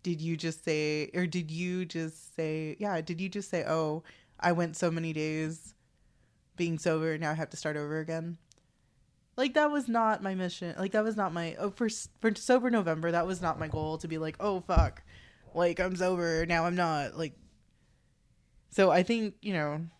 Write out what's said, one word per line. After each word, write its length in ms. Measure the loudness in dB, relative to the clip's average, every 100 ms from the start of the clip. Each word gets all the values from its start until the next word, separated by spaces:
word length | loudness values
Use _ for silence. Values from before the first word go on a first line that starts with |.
"Did 180 | -2 -2
you 160 | -2 -2
just 260 | -2 -4
say, 480 | -2 0 2 0 -2
or 120 | -2 -2
did 240 | -2 -4
you 360 | -4 -2 -2 -4
just 500 | -4 -6 -8 -12 -4
say, 400 | -2 -2 -4 -4
yeah, 220 | -2 -2
did 180 | -4 -4
you 120 | -4
just 180 | -6 -4
say, 160 | -2 0
'Oh, 360 | 0 0 -4 -8 -20 _ -2
I 140 | 2
went 240 | 2 0 0
so 140 | 0
many 240 | 0 -2
days 580 | -2 -2 -2 -4 -6 -16 _ _ _ _ _ _ _ _ -2
being 220 | -2 0
sober, 340 | 2 2 2
and 100 | 0
now 80 | -2
I 40 |
have 140 | -2 -4
to 80 | -4
start 220 | -4 -2
over 200 | -2 -4
again'?" 380 | -2 -4 -6 -10 _ _ _ _ _ _ _ _ _ -2
Like, 180 | 2
that 160 | 4 4
was 160 | 2 0
not 340 | 2 2 2
my 120 | -2 -2
mission. 400 | -4 -4 -8 -4
Like, 140 | 0
that 100 | 0
was 140 | 0 0
not 160 | -2
my, 240 | -2 -4 -4
oh, 120 | -6
for 160 | -2 -2
s-, 220 | -2 -12 _
for 120 | 0 0
Sober 340 | 4 4 6
November, 400 | 2 2 0 2
that 160 | 2 0
was 140 | 0
not 160 | -2 -2
my 80 | -4
goal 280 | -2 -4 -4
to 80 | -6
be 120 | -4
like, 180 | -4 -2
"Oh, 220 | -2 -2
fuck. 420 | 4 6 6 0 -20 -20 -20 -20 -8 2
Like, 220 | 2 2
I'm 140 | -2 0
sober, 500 | 0 2 2 0 2
now 200 | 2 2
I'm 100 | 2
not." 400 | 0 0 -2 -6
Like, 160 | -8 -8 -20 _ _ _ _ _ _ _ _ _ _ _ _
so 200 | 4 6
I 100 | 6
think, 320 | 4 0 0 -6
you 100 | -4
know 340 | -2 -2 -4 -8